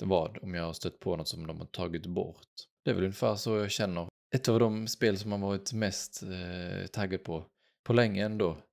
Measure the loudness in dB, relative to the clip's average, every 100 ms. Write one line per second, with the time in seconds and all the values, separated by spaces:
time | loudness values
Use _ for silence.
0 | 2 2 2 -4 -6 -4 -4 -4 -6 -4
1 | -4 -2 -4 -6 -8 -8 -10 -6 -4 -4
2 | -4 -4 -4 -8 -20 -20 -20 _ -2 2
3 | 0 2 0 0 0 0 0 0 -2 -2
4 | -6 _ -2 0 4 6 6 4 -4 2
5 | 2 2 -2 -2 0 -2 -2 -2 0 -2
6 | -8 -10 -8 -6 -6 -6 -6 -6 -6 -2
7 | 0 -2 -2 -6 -8 _ _ _ 4 6
8 | 6 4 0 2 0 0 -12